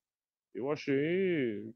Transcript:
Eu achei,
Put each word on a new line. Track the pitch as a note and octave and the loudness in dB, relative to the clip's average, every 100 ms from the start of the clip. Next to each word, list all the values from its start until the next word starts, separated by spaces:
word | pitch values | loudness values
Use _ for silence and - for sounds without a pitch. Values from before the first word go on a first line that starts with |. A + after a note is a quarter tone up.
| _ _ _ _ _ | _ _ _ _ _
Eu | - C3 | -6 -4
achei, | D3 - C3+ D3+ F3+ F#3+ E3 B2 G2+ A2 | -2 0 2 2 2 2 2 0 -2 -8